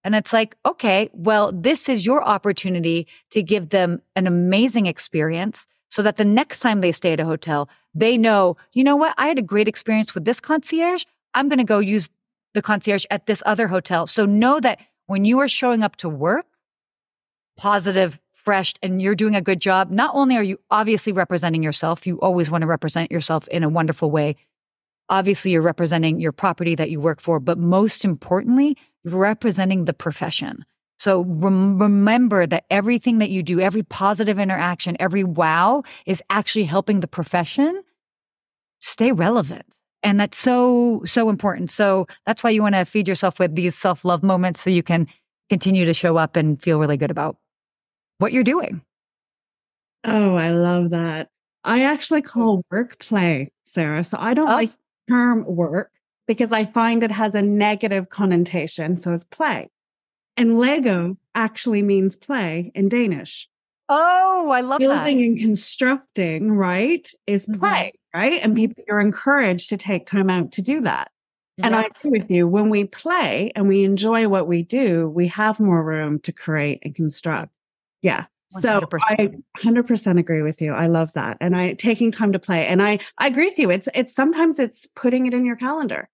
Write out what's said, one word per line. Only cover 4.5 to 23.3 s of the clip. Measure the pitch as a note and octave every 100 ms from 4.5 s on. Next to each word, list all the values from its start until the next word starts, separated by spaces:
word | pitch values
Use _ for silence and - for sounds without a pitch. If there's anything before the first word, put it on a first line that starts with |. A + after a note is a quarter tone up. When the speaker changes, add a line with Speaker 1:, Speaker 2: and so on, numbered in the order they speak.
| G3 B3+ B3 F#3
Speaker 1:
experience | D#3+ - D#3+ D#3 E3 G3+ - - _ _
so | -
that | G#3 G#3
the |
next | G#3 A3 D4 -
time | B3 G#3
they | F3+
stay | D#3+ F3+
at | D#3+
a |
hotel, | E3 D#3+ E3 D3 C#3+ _ _
they | D#3 A3+ A#3+
know, | A3 G3+ F#3 E3+ _
'You | A#3+
know | C4+
what? | C#4+ D#4 -
I | C#4+
had | C#4
a |
great | F#3+ G#3 G#3+
experience | - - A3 G#3+
with | F#3
this | D#3+ A#3+
concierge. | - D#4 - D#4+ E4+ F4+ - _ _
I'm | - C#4+
gonna | C4+
go | A3+ G#3
use | G3+ G#3 D#3+ _ _ _ _
the | G#3
concierge | - G#3 G#3+ G3+ -
at | G3+ -
this | G3+
other | - G#3+ G#3+
hotel.'" | F#3 - E3+ E3+
So | -
know | G3+ G#3 A#3+ D4+
that | B3 G3+ _ _
when | - G3
you | G3+ B3+
are | C#4
showing | - B3 A#3
up | G#3 -
to | E3+
work, | C#3+ D#3+ B3+ - _ _ _ _ _ _ _ _ _ _ -
positive, | G3+ G3+ F#3 F#3+ F3+ - _
fresh, | _ - G3 F#3 -
and | F#3+ F#3
you're | F#3+
doing | G3+ G#3+
a | G3+
good | F3+ F#3
job, | G3 F#3 F#3+
not | G3 D4
only | C#4 C4+
are | B3
you | G3+ G3 _
obviously | G#3+ G#3+ G#3+ -
representing | F#3+ F3+ F3 E3+ D#3+
yourself, | D#3 C#3+ D#3+ E3+ F#3
you | E3+
always | F#3 F3+ D#3
wanna | E3+
represent | E3 D#3+ D#3 E3 E3
yourself | E3+ -